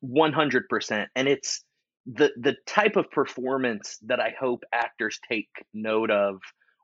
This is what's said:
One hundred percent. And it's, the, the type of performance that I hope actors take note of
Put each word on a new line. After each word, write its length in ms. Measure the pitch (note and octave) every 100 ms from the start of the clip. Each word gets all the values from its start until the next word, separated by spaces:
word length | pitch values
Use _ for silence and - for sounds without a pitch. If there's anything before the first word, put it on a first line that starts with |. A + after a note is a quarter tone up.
One 320 | C3 C3+ D#3
hundred 380 | D3 D3 B2+ -
percent. 400 | A2 - G#2+ G2
And 140 | B2+ C3+
it's, 360 | C#3 - - - _ _ _ -
the, 240 | A2+ D3 B2
the 200 | A#2+ - -
type 300 | - G#3+ G3+
of 140 | -
performance 840 | D3+ C3 - B2+ C3+ B2 G#2 - - A2
that 140 | A#2+
I 140 | A2+ A#2
hope 240 | C3 B2 -
actors 460 | A#2 A#2 - G#2+ - -
take 220 | A2 - - -
note 360 | G#2+ A2 A2 A2
of 300 | G#2 G2+ F#2+ - _ _ _